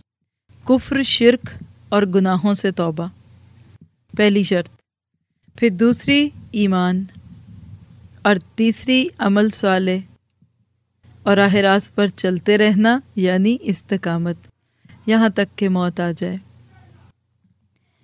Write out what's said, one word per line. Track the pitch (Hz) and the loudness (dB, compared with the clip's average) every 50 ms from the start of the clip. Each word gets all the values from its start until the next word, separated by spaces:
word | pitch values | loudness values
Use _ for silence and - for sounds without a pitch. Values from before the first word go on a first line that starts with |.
| _ _ _ _ _ _ _ _ _ _ _ _ - | _ _ _ _ _ _ _ _ _ _ _ _ -2
کفر، | - 262 247 - - 277 269 | 0 0 0 0 -2 -4 -4
شرک | 269 - - - 233 240 247 240 - - - - - - - _ _ - | -2 -2 0 4 4 4 4 2 -4 -12 -16 -18 -20 -20 -20 _ _ -2
اور | 202 208 | 0 0
گناہوں | 202 185 180 196 190 185 185 175 202 208 202 | 0 2 2 2 2 2 0 0 0 -2 -2
سے | - - 196 | 0 -2 -4
توبہ، | 180 - 170 165 156 165 170 185 - - _ - - - _ - _ - - - - - - _ _ _ _ - - | -2 -2 -4 -4 -4 -6 -10 -10 -12 -18 _ -20 -20 -20 _ -20 _ -20 -20 -20 -20 -20 -20 _ _ _ _ -10 -2
پہلی | - 208 208 202 208 | 0 2 2 2 2
شرط۔ | 190 - 190 175 170 - _ _ _ _ _ _ _ _ _ _ _ _ _ _ _ _ _ | 0 0 -2 -2 -2 -6 _ _ _ _ _ _ _ _ _ _ _ _ _ _ _ _ _
پھر | - 233 226 | -2 0 0
دوسری | 185 175 226 240 240 - - 277 285 285 294 294 - - - - | 2 2 2 2 2 0 0 0 2 2 2 0 -4 -12 -18 -8
ایمان، | - 208 208 190 185 180 180 180 185 185 190 185 - - - - - - - - - - - - - - - _ - - - - - - | -2 -2 0 0 2 2 0 0 0 -2 -4 -8 -14 -20 -20 -20 -20 -20 -20 -20 -20 -20 -20 -20 -20 -20 -20 _ -20 -20 -20 -20 -14 -2
اور | - 202 208 185 - _ - | 0 0 0 0 -2 _ -4
تیسری | - 226 226 220 - - 254 254 262 269 359 - - | -2 0 0 0 -2 -2 0 0 0 0 -2 -4 -4
عمل | 226 202 196 208 214 220 | -2 0 2 2 0 0
صالح، | - - - 196 185 185 185 185 185 190 185 - _ _ _ _ _ _ _ _ _ _ _ _ _ _ _ _ _ _ _ - - - | -2 -2 0 0 0 0 0 -2 -4 -4 -6 -12 _ _ _ _ _ _ _ _ _ _ _ _ _ _ _ _ _ _ _ -20 -18 -6
اور | - 202 202 | 0 0 2
راہ | 196 202 196 190 | 4 4 4 2
راست | 208 196 196 196 202 196 - - | 2 2 2 2 2 0 -4 -2
پر | - 202 | -2 -2
چلتے | 190 - - - 185 185 170 - 202 208 208 | -2 -2 -4 -4 -2 -2 -2 0 0 2 2
رہنا، | 214 214 202 202 214 226 240 269 - _ - | 4 2 2 2 2 2 2 0 -4 _ -6
یعنی | 208 185 180 185 185 190 220 247 - | -2 -2 0 2 2 2 0 0 -2
استقامت، | - - 180 - - - 196 185 - 175 170 170 170 175 170 - - - _ _ _ _ _ _ _ - - - - | -4 -6 -6 -6 -6 -6 -6 -4 -4 -4 -4 -4 -4 -6 -6 -8 -12 -20 _ _ _ _ _ _ _ -20 -20 -10 -4
یہاں | 220 220 220 226 220 | 0 2 2 2 2
تک | - 208 202 196 - - | 0 -2 -4 -4 -4 -4
کہ | 202 190 | -2 -2
موت | 185 180 180 175 170 - | 0 0 -2 -2 -4 -4
آ | 175 170 160 | -6 -6 -4
جائے۔ | - 180 180 185 190 - _ _ - - _ _ - _ _ _ _ _ _ _ _ _ _ _ _ _ _ _ _ _ _ _ _ _ _ _ _ | -6 -8 -8 -8 -10 -14 _ _ -20 -20 _ _ -20 _ _ _ _ _ _ _ _ _ _ _ _ _ _ _ _ _ _ _ _ _ _ _ _